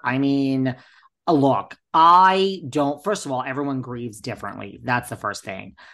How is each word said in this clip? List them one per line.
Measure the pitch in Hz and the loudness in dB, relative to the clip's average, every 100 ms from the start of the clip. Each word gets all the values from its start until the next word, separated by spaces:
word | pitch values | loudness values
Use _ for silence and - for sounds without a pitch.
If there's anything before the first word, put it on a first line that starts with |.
I | 123 127 | -4 -2
mean, | 139 139 135 135 131 127 - _ _ _ - | 0 0 0 0 -2 -4 -12 _ _ _ 0
uh, | |
look, | 156 135 104 - - _ | 2 4 2 -4 -14 _
I | 165 165 180 185 190 196 190 135 | 4 8 8 6 4 0 -4 -6
don't, | 147 143 143 | -2 -2 -2
first | 196 - 147 | -4 -6 -4
of | |
all, | 123 135 | -6 -6
everyone | 131 143 135 | -6 -4 -6
grieves | 123 120 120 107 | -8 -10 -10 -12
differently. | 131 104 104 98 101 98 | -12 -10 -10 -10 -14 -10
That's | 120 123 - | -2 -2 -4
the | |
first | 107 104 98 | -8 -8 -8
thing. | - 95 101 - - | -10 -12 -14 -20 -20